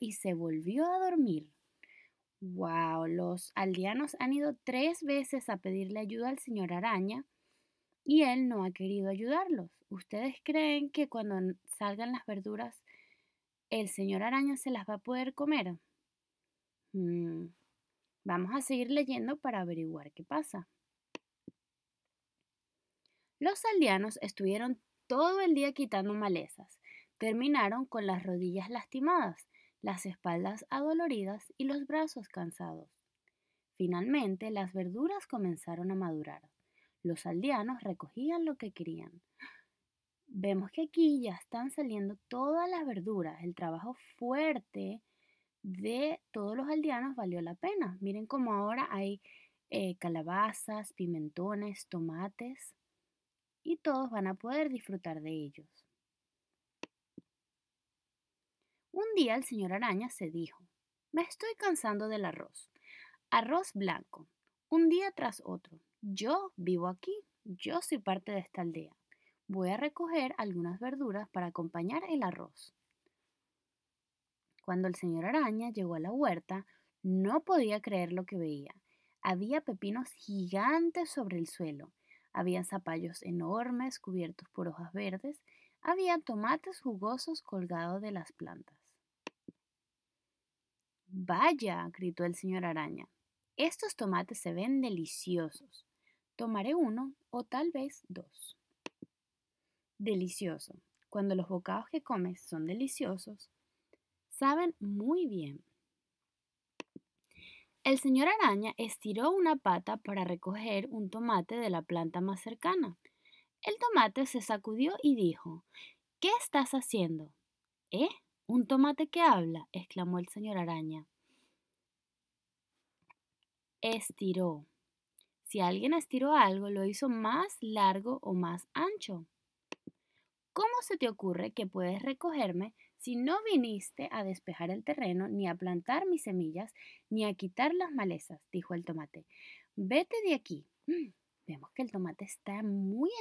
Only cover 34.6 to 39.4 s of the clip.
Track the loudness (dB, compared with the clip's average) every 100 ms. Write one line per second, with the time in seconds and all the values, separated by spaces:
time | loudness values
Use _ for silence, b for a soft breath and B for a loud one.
34.6 | -2 -2 -4 0 -2 -2 -4 -2 0 -2
35.6 | -6 -4 -2 -2 -2 -2 -6 -12 -18 _
36.6 | _ _ _ _ -4 -4 -2 -2 0 0
37.6 | -2 -4 -6 -6 -8 -6 -2 0 -2 -2
38.6 | -8 -8 -8 -8 -12 -18 _ B